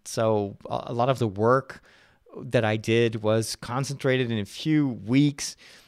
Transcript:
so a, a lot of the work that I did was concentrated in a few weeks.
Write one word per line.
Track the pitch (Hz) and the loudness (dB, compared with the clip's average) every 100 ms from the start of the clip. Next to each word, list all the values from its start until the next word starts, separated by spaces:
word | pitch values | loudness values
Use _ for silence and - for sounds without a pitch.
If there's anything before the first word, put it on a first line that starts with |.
so | - - 113 107 101 107 - | -10 -2 0 2 0 -6 -8
a, | 120 - | -8 -6
a | |
lot | 120 120 | -2 0
of | 127 | 2
the | 117 | 0
work | 95 110 127 131 - _ _ _ _ _ - | 2 2 2 0 -10 _ _ _ _ _ -14
that | 131 123 | -2 0
I | 110 110 | 2 0
did | 107 113 117 113 | 2 2 2 0
was | 107 110 107 - | 0 0 0 -6
concentrated | - 120 139 139 139 127 123 | -6 -4 -4 -2 0 0 0
in | 113 | -2
a | |
few | 98 - 156 156 143 | -4 -6 0 2 2
weeks. | 110 98 131 147 143 - - - - | -2 0 4 4 2 -8 -12 -20 -20